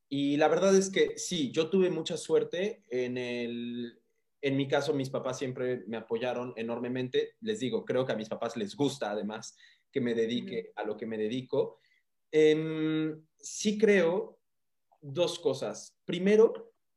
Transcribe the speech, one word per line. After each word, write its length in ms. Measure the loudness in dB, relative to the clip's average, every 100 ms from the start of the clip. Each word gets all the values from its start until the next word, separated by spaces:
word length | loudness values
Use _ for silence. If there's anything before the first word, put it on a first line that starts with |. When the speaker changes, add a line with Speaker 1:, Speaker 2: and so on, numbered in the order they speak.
| -8
Speaker 1:
y 280 | -2 0 4
la 100 | 4
verdad 280 | 4 6 4
es 140 | 4
que 280 | 2 2 0
sí, 320 | -6 -2 -2
yo 180 | 0 2
tuve 200 | 4 2
mucha 260 | 2 -4 -6
suerte 680 | 2 2 2 -2 -4 -6 -6
en 300 | -4 -2 -4
el... 840 | -4 -4 -4 -6 -8 -8 -10 -12 _ _ _ _
En 140 | -2 0
mi 120 | 0
caso, 260 | 0 0
mis 160 | -2 -2
papás 280 | -4 -6 -6
siempre 460 | -6 -4 -4 -4 -6
me 100 | -8
apoyaron 560 | -6 -4 -4 -4 -6 -8
enormemente, 800 | -6 -4 -4 -4 -2 -2 -2 -6
les 200 | -6 -4
digo, 240 | -2 -4
creo 220 | -2 -2 0
que 60 |
a 40 | -2
mis 120 | -4
papás 280 | -6 -6 -6
les 200 | -6 -2
gusta, 340 | -2 -2 -4
además, 460 | -4 -4 -8 -12 -18 -20 _ _
que 80 | -4
me 140 | -2
dedique 560 | 0 0 -2 -4 -8 -8
Speaker 2:
Ujú. 20 | -8
Speaker 1:
a 80 |
lo 120 | -6 -6
que 100 | -6
me 120 | -4
dedico. 600 | -4 -4 -4 -2 -2 -4 _ _ _ _ _
Em, 960 | 6 6 6 2 0 0 0 -2 -4 -14 _
sí 400 | -16 -4 -2 4
creo 640 | 6 6 4 2 -4 -10 _ _ _ _ _ _
dos 380 | -8 0 0 0
cosas. 600 | -2 -2 -4 -8 -14 _
Primero, 680 | -6 0 4 8 8 6 -12 _ _